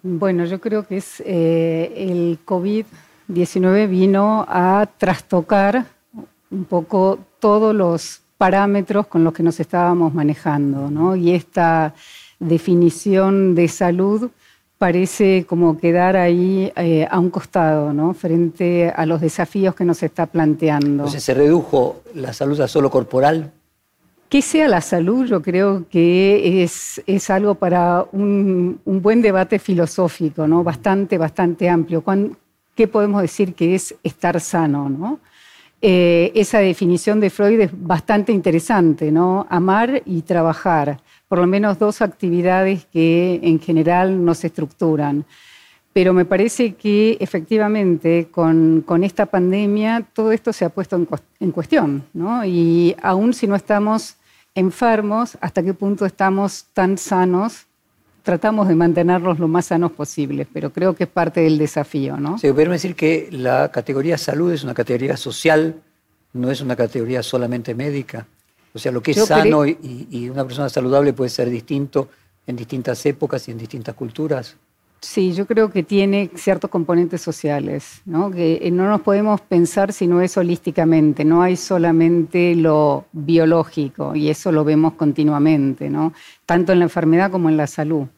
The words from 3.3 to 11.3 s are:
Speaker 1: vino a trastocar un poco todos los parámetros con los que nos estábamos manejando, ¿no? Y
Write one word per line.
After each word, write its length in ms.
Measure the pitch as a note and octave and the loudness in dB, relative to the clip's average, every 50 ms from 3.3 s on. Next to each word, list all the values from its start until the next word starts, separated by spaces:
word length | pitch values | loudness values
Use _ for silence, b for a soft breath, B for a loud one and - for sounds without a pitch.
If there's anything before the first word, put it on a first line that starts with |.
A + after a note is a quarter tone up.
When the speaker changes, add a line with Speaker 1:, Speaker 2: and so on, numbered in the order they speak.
| F#3 F3 F3+ - - F#3+ F#3 F#3 F#3+ G#3 G#3+ | -2 -2 -2 -2 0 0 2 2 4 2 2
Speaker 1:
vino 600 | G3+ F#3 F3+ F#3 G3 G3 G3 G3+ G#3+ G#3+ A3 - - | 2 2 2 2 4 4 2 2 2 0 0 -2 -2
a 400 | - F3+ F3+ F#3 F#3+ G3+ G#3+ G#3 _ | -2 0 2 4 4 2 2 0 _
trastocar 920 | _ - F#3 F3+ - - _ - F3+ D#3+ - G#3+ G3+ G3 G3+ G#3 C4 A#3+ - _ _ _ _ - A3 - _ _ _ _ _ | _ -2 -2 -2 -4 -4 _ -2 -2 0 2 2 2 4 2 0 0 -4 -6 _ _ _ _ -20 -20 -20 _ _ _ _ _
un 140 | G3 G3 F3+ | -10 -10 -6
poco 540 | - F#3 F3 D#3+ E3 - F#3+ F#3 F#3+ G3 F#3+ - _ _ _ | -2 -2 -4 -2 0 0 2 2 2 0 -2 -8 _ _ _
todos 360 | - G#3+ G#3 G#3+ A3 A3 G#3+ | 2 2 4 4 4 2 2
los 480 | G#3+ F#3+ E3+ E3+ D#3+ - - - - _ _ _ _ | 2 2 2 0 -2 -4 -10 -18 -20 _ _ _ _
parámetros 680 | G#3 F#3 F#3 G3 G3+ G3+ G3+ G3+ F#3 - G#3 G3+ G#3 | 2 2 4 2 2 2 0 0 -2 0 -2 -2 -2
con 180 | - - E3 E3 | 0 0 2 2
los 100 | E3 D#3+ | 2 2
que 80 | - | 0
nos 180 | E3+ E3+ D#3+ - | -2 -2 0 -2
estábamos 540 | D#3+ - - F3 F3 F3 F3+ F3 E3+ D#3+ C#3+ | -6 -4 0 0 2 2 2 2 0 0 0
manejando, 760 | E3 D3 D3 D3+ - - D#3 D3 C#3+ C#3+ C#3+ C#3 C#3 C#3 C#3+ | 0 -2 -2 -2 -2 -4 -4 -2 0 -2 -2 -2 -4 -6 -6
¿no? 260 | D3 D3+ E3 F#3 F#3+ | -2 0 0 0 0
Y 160 | F#3 F3 E3+ | 0 0 0